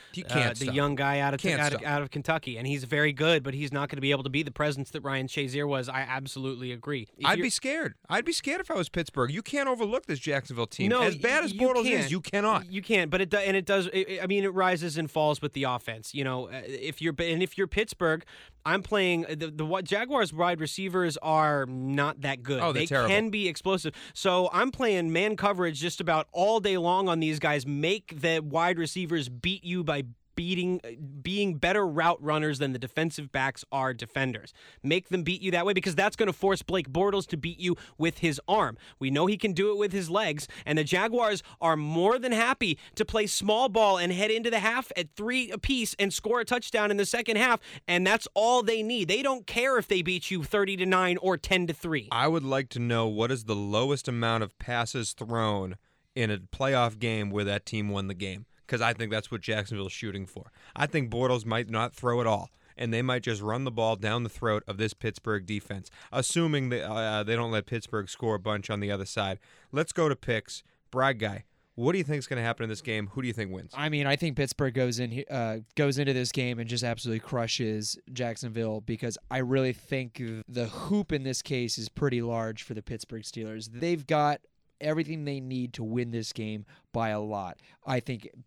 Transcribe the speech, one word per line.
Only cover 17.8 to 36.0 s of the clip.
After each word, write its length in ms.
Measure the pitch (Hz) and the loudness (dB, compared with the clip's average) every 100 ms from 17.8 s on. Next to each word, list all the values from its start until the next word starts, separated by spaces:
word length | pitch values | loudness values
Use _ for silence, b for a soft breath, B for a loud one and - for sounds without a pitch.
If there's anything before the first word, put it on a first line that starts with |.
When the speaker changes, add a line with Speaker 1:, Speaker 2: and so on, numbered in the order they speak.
| 220 - 165 160 B B B - | -2 0 0 0 B B B -6
Speaker 2:
I'm 180 | 151 190 | 0 0
playing, 440 | 185 208 185 170 165 | 2 2 4 2 0
uh, 80 | 151 | -4
the, 120 | 160 | -6
the 160 | 151 156 | -4 -2
wa-, 160 | 190 | -2
Jaguars 500 | 185 202 240 277 180 | 0 -2 0 2 2
wide 260 | 156 175 170 | 2 2 2
receivers 600 | 156 - 190 185 175 139 | -2 -4 -2 0 0 0
are 480 | 160 156 151 143 131 | 2 4 4 4 0
not 560 | 127 131 139 147 147 | -4 0 2 2 0
that 200 | 139 135 | -4 -4
good. 200 | 123 139 | -2 0
Speaker 1:
Oh, 100 | 165 | 2
they're 120 | 147 | 2
Speaker 2:
They 20 | 160 | 2
Speaker 1:
terrible. 240 | 139 120 | 4 4
Speaker 2:
can 180 | 202 220 | 4 2
be 180 | 208 185 | 0 -2
explosive. 460 | 151 190 190 156 B B | -2 0 0 0 B B
So 340 | - 196 180 180 | -2 2 4 4
I'm 200 | 175 254 | 4 2
playing 420 | 254 240 190 165 | 2 2 2 2
man 220 | 165 208 202 | 2 2 2
coverage 380 | 202 190 170 | 2 2 0
just 260 | 147 170 - | 0 -4 -2
about 280 | 175 156 151 | 2 2 0
all 300 | - 196 226 | 2 4 4
day 180 | 202 185 | 2 2
long 300 | 170 185 190 | 4 4 4
on 100 | 165 | 2
these 220 | 156 151 | 2 2
guys. 260 | 156 147 127 | 2 0 0
Make 540 | 143 160 208 - 156 | 0 0 0 -4 -2
the 180 | 165 160 | 0 0
wide 400 | 151 160 170 175 | 0 2 2 2
receivers 500 | 160 185 170 165 127 | -2 -4 -2 -2 -2
beat 360 | 123 180 190 | -4 -4 -4
you 180 | 175 180 | -4 -2
by 220 | 160 143 123 117 _ - | -2 -2 -4 -12 _ -6
beating, 440 | 170 185 180 180 | -2 0 0 -2
uh, 60 | 117 117 143 143 | -6 -14 -14 -10
being 320 | 147 196 202 | -4 0 0
better 320 | 151 175 208 190 | 2 2 4 2
route 340 | 151 165 170 | 2 2 2
runners 380 | 147 151 156 135 | 0 0 0 0
than 140 | 143 | -2
the 60 | 127 | -2
defensive 520 | 123 - 165 151 143 | -4 -2 -2 -4 -6
backs 340 | 139 135 - - | -2 -2 -2 -4
are 240 | 135 131 | -2 0
defenders. 580 | 123 120 139 131 110 - B B B | -2 -4 -2 -2 -2 -10 B B B
Make 260 | 135 175 - | 0 0 0
them 140 | 180 | -2
beat 180 | 165 190 | 0 -2
you 120 | 190 | 0
that 120 | 170 | 0
way 80 | 190 | 2
because 200 | 190 185 | 0 0
that's 220 | 160 | 2